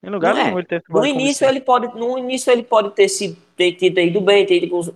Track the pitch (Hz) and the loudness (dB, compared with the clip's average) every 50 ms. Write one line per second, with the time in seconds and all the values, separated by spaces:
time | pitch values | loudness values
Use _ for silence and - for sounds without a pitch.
0 | - 185 208 190 160 185 240 277 254 226 185 180 175 - 170 165 - - 165 208 | -14 -10 -6 -2 0 0 0 0 0 -2 -2 -4 -6 -6 -6 -8 -6 -2 -2 0
1 | 247 294 277 247 269 277 277 - 277 269 262 277 269 254 247 240 233 - 202 226 | 0 0 0 0 -2 -2 -2 0 0 0 0 0 0 0 0 0 0 -4 -8 -8
2 | 233 240 254 262 247 247 262 254 - 262 247 240 233 - 233 214 208 202 - 208 | -6 -6 -6 -6 -6 -6 -6 -4 0 2 0 0 2 0 0 0 0 0 2 2
3 | 196 190 196 - 208 175 165 - _ _ _ - 180 175 170 - 185 180 170 185 | 2 2 2 -4 -6 -8 -8 -12 _ _ _ 0 0 0 0 2 0 2 2 2
4 | 170 175 170 208 185 196 202 202 190 196 180 175 175 180 175 175 170 170 - | 0 0 0 0 2 4 4 4 4 4 2 0 0 -2 -4 -6 -6 -6 -4